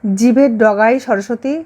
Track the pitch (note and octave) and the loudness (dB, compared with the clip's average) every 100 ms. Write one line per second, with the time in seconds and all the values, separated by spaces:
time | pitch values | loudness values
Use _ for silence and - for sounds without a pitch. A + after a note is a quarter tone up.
0 | G#3+ G3 A#3 B3 C#4 A3 G#3+ G3+ A3 B3+ | -4 0 2 4 2 2 0 2 0 0
1 | B3+ G3+ G3+ A#3 C4 D#4 | -2 -4 -4 -8 -6 -8